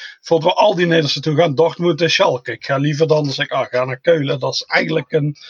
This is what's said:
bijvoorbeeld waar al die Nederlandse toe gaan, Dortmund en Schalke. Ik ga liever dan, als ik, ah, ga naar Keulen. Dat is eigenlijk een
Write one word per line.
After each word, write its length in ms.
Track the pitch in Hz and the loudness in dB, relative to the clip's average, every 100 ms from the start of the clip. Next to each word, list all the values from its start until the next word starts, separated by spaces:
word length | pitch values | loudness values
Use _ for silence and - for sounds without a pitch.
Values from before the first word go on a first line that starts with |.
| - | -20
bijvoorbeeld 400 | - - 165 165 | -10 -2 0 2
waar 100 | - | 2
al 100 | 208 | 2
die 100 | 170 | 2
Nederlandse 360 | 175 165 143 147 | 2 2 0 -2
toe 160 | 156 147 | -2 2
gaan, 180 | 170 | 2
Dortmund 460 | 131 160 - 175 156 | 4 0 2 -2 0
en 80 | 165 | 0
Schalke. 420 | - 190 127 - | 2 2 0 -6
Ik 120 | 113 | -10
ga 120 | - 139 | -4 -2
liever 300 | 147 147 156 | 0 0 2
dan, 200 | 151 143 | 2 0
als 120 | 131 | -4
ik, 120 | 139 | -4
ah, 160 | 139 120 | -4 -2
ga 140 | 123 | -2
naar 160 | 127 127 | -2 -2
Keulen. 400 | - 165 143 143 | 0 0 0 -2
Dat 120 | 131 | -4
is 80 | - | -6
eigenlijk 500 | - 165 165 160 139 | -2 -2 0 -4 -2
een 240 | 160 147 147 | -2 -2 -6